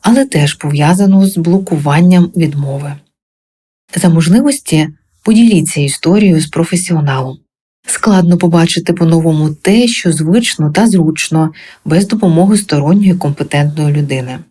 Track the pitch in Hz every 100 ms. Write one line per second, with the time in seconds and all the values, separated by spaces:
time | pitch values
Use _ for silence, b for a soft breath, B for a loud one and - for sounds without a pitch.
0 | - 247 269 156 147 - 151 147 147 180
1 | 196 196 196 175 165 185 190 160 147 147
2 | 175 180 175 - 156 143 139 139 143 143
3 | _ _ _ _ _ _ _ _ _ -
4 | 180 165 160 208 294 277 - 160 151 -
5 | _ _ - 220 233 196 156 - 143 -
6 | 165 202 208 160 156 - 165 175 - 170
7 | 143 135 131 131 _ _ _ _ - -
8 | - 190 170 175 175 165 165 - - 170
9 | 165 165 160 156 151 151 190 214 240 233
10 | 180 151 156 202 240 - 151 151 226 190
11 | 156 156 - 160 160 B B B - 160
12 | 202 214 190 160 190 208 - 147 143 196
13 | 196 175 147 143 - 143 147 151 151 147
14 | 143 135 127 131 -